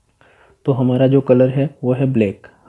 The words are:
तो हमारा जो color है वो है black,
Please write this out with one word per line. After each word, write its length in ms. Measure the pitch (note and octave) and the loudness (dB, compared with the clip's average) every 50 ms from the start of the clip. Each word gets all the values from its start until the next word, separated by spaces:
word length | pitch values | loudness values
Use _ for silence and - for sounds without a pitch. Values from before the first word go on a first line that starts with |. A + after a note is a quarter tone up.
| _ _ _ _ _ _ _ _ _ _ _ _ _ | _ _ _ _ _ _ _ _ _ _ _ _ _
तो 60 | D3 C3 | -4 -2
हमारा 320 | B2 B2+ B2+ B2 B2+ C3+ | -2 0 0 0 2 2
जो 140 | C3 C3+ C#3 C3 | 2 2 2 2
color 260 | - B2+ B2+ B2+ C3 | 2 2 2 2 2
है 180 | B2+ C#3 C3+ D#3 - _ B2+ | 0 -2 -4 -6 -6 _ -6
वो 80 | B2 B2+ | -4 -4
है 120 | B2+ C#3 C3 B2+ | -2 -2 -2 0
black, 340 | A2+ G#2+ G2 G2 - - - _ _ _ | 0 -2 -2 -4 -8 -16 -20 _ _ _